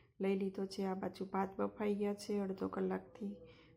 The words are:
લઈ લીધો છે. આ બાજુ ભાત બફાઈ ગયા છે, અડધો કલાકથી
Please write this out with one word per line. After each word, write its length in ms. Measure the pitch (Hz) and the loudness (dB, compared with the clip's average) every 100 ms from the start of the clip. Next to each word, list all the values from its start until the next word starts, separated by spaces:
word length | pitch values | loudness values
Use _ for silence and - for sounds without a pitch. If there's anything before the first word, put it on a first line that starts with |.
| - _ | -20 _
લઈ 180 | 196 196 | 2 4
લીધો 280 | 196 190 190 | 2 0 -4
છે. 180 | - | 0
આ 100 | 190 | 0
બાજુ 300 | 190 190 - | 0 -2 -4
ભાત 360 | 190 190 196 - | -2 2 0 0
બફાઈ 340 | 202 - 208 | -2 2 0
ગયા 200 | 202 202 | 2 2
છે, 240 | 202 - 208 | 0 0 0
અડધો 280 | 196 190 190 | 0 0 -2
કલાકથી 680 | 190 185 185 - - 202 202 - - - | 0 0 0 -4 -8 -8 -8 -14 -20 -20